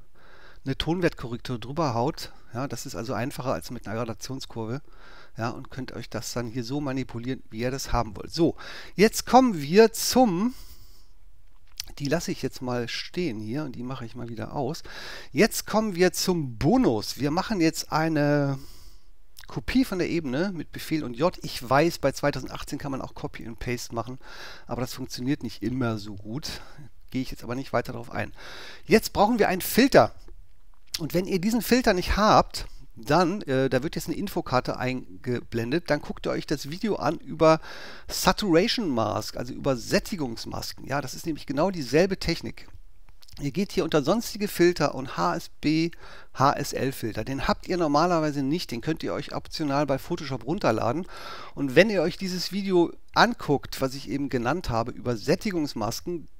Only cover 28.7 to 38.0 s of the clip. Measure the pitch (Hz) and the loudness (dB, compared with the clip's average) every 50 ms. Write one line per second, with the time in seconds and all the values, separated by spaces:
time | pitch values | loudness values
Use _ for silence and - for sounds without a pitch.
28.7 | - - - - 175 220 - - - - 202 208 247 214 - - 185 180 - - | -12 -8 2 4 6 6 4 4 2 4 4 6 6 6 4 4 4 2 0 2
29.7 | - 214 269 262 - 147 113 - - - - - - - - - - - - - | 6 6 8 10 10 8 8 8 4 -4 -12 -12 -12 -12 -12 -12 -14 -14 -12 -12
30.7 | - - - - - - 160 139 - 175 190 180 196 175 170 220 226 226 - - | -12 -12 -10 -8 -6 -6 -4 0 0 0 0 2 0 0 2 2 2 2 2 4
31.7 | 240 254 240 233 196 180 - - - 196 214 208 143 139 - - - - - - | 4 4 6 4 4 4 2 2 2 4 6 8 8 8 8 6 2 -8 -8 -8
32.7 | - - - - - - 110 139 147 175 185 160 196 214 - - 135 131 135 131 | -10 -10 -12 -12 -12 -6 0 4 6 6 6 4 2 0 0 0 2 2 4 4
33.7 | 131 127 135 170 - 165 - - 156 - 196 202 - 175 - - 127 127 - - | 2 2 0 0 -4 -4 -4 -4 -2 -2 -4 -4 -2 -4 0 2 2 2 2 0
34.7 | - - 117 127 127 127 - 92 90 92 - 123 123 117 - - - 113 113 120 | -2 -2 -2 -2 -2 -4 -6 -8 -12 -8 -4 -4 -4 -4 -4 -4 -2 -2 0 0
35.7 | 147 175 - - 147 147 - - 208 - - 151 131 156 - - 156 - - 139 | 0 0 0 0 0 0 -2 -4 -8 -6 -4 -2 -2 -2 -2 -2 -4 -4 -4 -6
36.7 | 160 196 - 208 180 - 95 147 156 - - 135 160 151 160 160 160 156 - - | -6 -4 -2 -2 0 0 0 0 -2 -2 -6 -6 2 6 8 8 8 6 2 -4
37.7 | - - - - - - | -12 -12 -12 -12 -12 -12